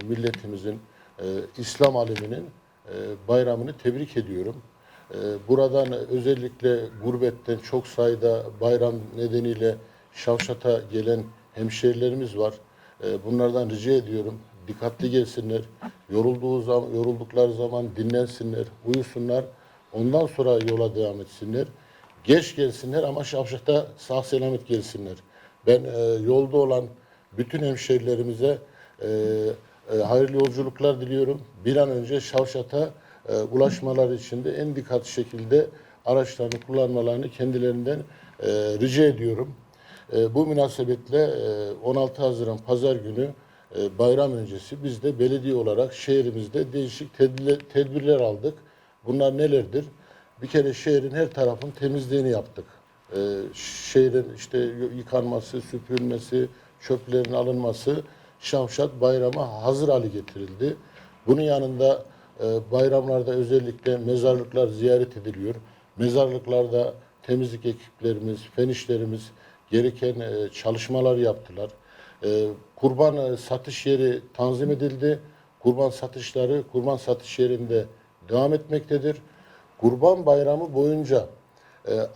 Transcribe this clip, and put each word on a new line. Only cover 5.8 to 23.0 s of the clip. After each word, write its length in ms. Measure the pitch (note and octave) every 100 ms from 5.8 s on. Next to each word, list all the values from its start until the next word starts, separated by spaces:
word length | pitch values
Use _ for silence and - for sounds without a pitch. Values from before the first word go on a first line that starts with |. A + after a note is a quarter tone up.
| C3
özellikle 880 | B2 - B2+ B2 C3+ B2 - B2+ A#2+ A2 G#2+
gurbetten 540 | A2 A#2+ B2 A#2 - A2+
çok 280 | - B2+ A#2+
sayıda 560 | - A#2+ A#2 A#2 A2+ - G#2+
bayram 340 | A#2 A#2+ A#2+ A2+ G#2+ A2+
nedeniyle 600 | A#2 A#2+ A#2 A2 A2+ G#2+ - _ _
Şavşat'a 680 | - - A#2 - A#2 B2 A2+ G#2+
gelen 320 | A2 A2 A#2 G#2+ - _
hemşehrilerimiz 840 | - A2+ A2 B2+ A#2 B2 B2+ B2 G2+
var. 160 | A2 G#2+ - _ - _
E, 200 | G2+ G2+
bunlardan 460 | G2+ B2 B2 B2 A#2
rica 220 | G#2+ A#2
ediyorum, 460 | C3+ G#2+ A2 G#2 A2 - - F#2
dikkatli 420 | G#2+ A#2 A2+ B2+
gelsinler, 520 | B2+ A#2 - A2 A2+ A2 - A#3 - _
yorulduğu 520 | G2+ A#2+ B2 B2+ B2+
zam-, 320 | A2+ B2 B2
yoruldukları 580 | A#2 A#2+ A#2 A#2 A#2+ B2
zaman 440 | A2+ A#2+ B2 A#2+ F#2+
dinlensinler, 680 | A2 B2 B2 - A#2 A2+ A2+ - A#2
uyusunlar, 580 | C3 B2 B2 A#2+ B2 C3 - - - _
ondan 340 | A2 A#2 D3+ E3
sonra 240 | - B2+
yola 440 | A#2 A2+ A2+ A2+
devam 260 | G#2+ G#2+ G2+
etsinler. 460 | F#2+ - G#2+ A#2 D3+ - _ _ - -
Geç 320 | - D#3 E3 -
gelsinler 460 | C3+ A#2+ B2+ D3